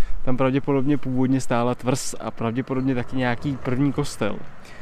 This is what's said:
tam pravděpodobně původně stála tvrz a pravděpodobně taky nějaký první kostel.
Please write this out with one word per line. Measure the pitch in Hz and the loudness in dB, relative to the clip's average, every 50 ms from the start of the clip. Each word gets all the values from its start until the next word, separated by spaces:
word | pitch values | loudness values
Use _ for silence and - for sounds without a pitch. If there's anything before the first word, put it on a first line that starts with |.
| - - - - - | 6 6 6 4 6
tam | 127 123 123 | 4 4 4
pravděpodobně | 135 131 131 139 - - 139 135 127 143 147 131 | 4 2 2 0 0 2 2 2 4 2 2 2
původně | - 135 127 127 131 127 135 131 | 0 0 0 2 2 2 2 2
stála | 127 - 131 117 120 123 123 | 2 2 2 2 2 0 -2
tvrz | - - 123 135 131 - - - - | -2 -2 -2 -2 0 -2 -4 -6 -6
a | - 113 | -6 -8
pravděpodobně | - - 113 113 113 127 120 - 131 131 131 135 131 | -6 -4 -4 -4 -2 -4 -4 -4 -4 -2 -2 0 -2
taky | 123 123 - - | -2 -2 -2 -2
nějaký | 131 127 123 117 - - 147 135 123 - | -2 0 0 -2 -2 -4 -6 -6 -4 -4
první | 135 123 123 143 143 131 | -2 0 0 0 0 0
kostel. | - 143 - - - 123 101 95 - - - - - - - - - | -2 -4 -4 -4 -4 -4 -4 -2 -4 -6 -8 -8 -10 -14 -14 -10 -10